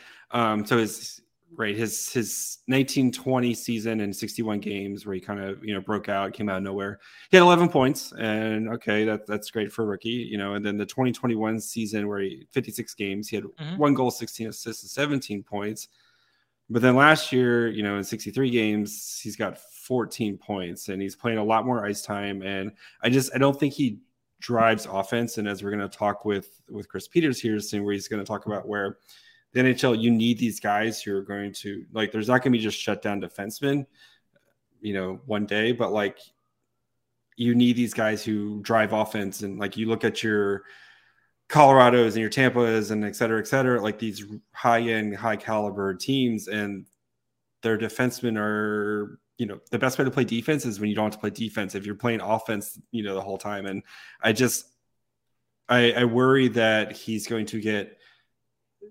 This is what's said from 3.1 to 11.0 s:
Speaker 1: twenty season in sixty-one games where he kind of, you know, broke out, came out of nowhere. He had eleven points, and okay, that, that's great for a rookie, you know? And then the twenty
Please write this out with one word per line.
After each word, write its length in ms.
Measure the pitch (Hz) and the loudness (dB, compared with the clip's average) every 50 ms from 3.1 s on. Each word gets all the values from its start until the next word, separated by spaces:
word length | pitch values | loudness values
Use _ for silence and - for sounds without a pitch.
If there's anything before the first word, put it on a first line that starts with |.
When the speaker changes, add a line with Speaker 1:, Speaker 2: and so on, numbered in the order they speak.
Speaker 1:
twenty 440 | 120 - - 131 131 127 123 120 117 | 0 -2 -2 -2 0 2 2 0 -2
season 460 | 107 - - 117 113 104 113 113 110 | -2 -4 -4 -4 -4 -2 -2 -2 -2
in 120 | 104 101 95 | -2 -4 -6
sixty-one 480 | - - 104 - - 113 107 107 104 | -6 -10 -8 -6 -6 -4 -4 -4 -4
games 460 | 101 107 104 101 98 101 101 98 95 | -4 -6 -6 -6 -6 -8 -8 -10 -8
where 80 | 104 98 | -8 -8
he 60 | 92 | -8
kind 200 | - - 104 101 | -8 -8 -8 -8
of, 240 | 98 98 98 - - | -6 -8 -8 -8 -8
you 80 | 107 104 | -6 -6
know, 80 | 98 | -4
broke 300 | 95 - 107 - 107 - | -2 -2 -4 -4 -2 -2
out, 240 | 101 98 98 95 101 | -2 -2 -2 -4 -4
came 140 | - 107 101 | -6 -4 -4
out 100 | 95 95 | -4 -4
of 40 | 95 | -4
nowhere. 380 | 98 98 101 98 98 107 - _ - - - - - | -6 -6 -6 -6 -8 -8 -12 _ -20 -20 -20 2 8
He 80 | - 185 | 8 10
had 40 | 175 | 10
eleven 260 | 175 175 170 175 165 | 10 8 8 6 4
points, 420 | - 143 131 131 151 - - - - - | 4 4 4 4 2 0 -6 -12 -10 -6
and 500 | 113 110 107 107 110 110 110 110 110 110 | -4 -2 -2 0 -2 -2 -2 -2 -2 -4
okay, 360 | 117 113 - - 104 107 107 | -6 -4 -2 0 2 2 2
that, 220 | 110 107 107 107 | 2 0 -2 -4
that's 240 | - 104 104 - - | -6 -6 -6 -6 -6
great 220 | - 113 104 101 - | -4 -4 -4 -4 -4
for 100 | - 113 | -4 -2
a 40 | |
rookie, 240 | 104 98 95 - 113 | -2 -4 -4 -6 -6
you 260 | 117 123 117 117 110 | -6 -6 -6 -6 -6
know? 180 | 104 98 101 101 | -6 -4 -4 -4
And 100 | 104 104 | -4 -4
then 120 | 104 101 | -4 -4
the 80 | 104 104 | -4 -4
twenty 260 | - - - | -4 -2 0